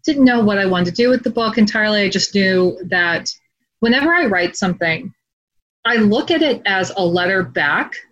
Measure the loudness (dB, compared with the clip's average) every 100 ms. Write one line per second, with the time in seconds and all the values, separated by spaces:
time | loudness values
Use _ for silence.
0 | -2 4 4 4 2 2 0 0 -2 0
1 | 0 2 -2 -2 -2 2 2 2 0 0
2 | 0 -2 -2 0 2 2 0 -2 -4 -2
3 | -2 -2 -6 -14 _ _ _ _ 0 2
4 | 2 2 0 0 -2 -2 -4 -2 -2 -4
5 | -8 -18 _ _ _ _ _ _ -2 2
6 | 2 2 0 0 0 0 -2 -2 -2 -2
7 | 0 0 0 -2 -2 -2 -2 -2 -4 -10
8 | -18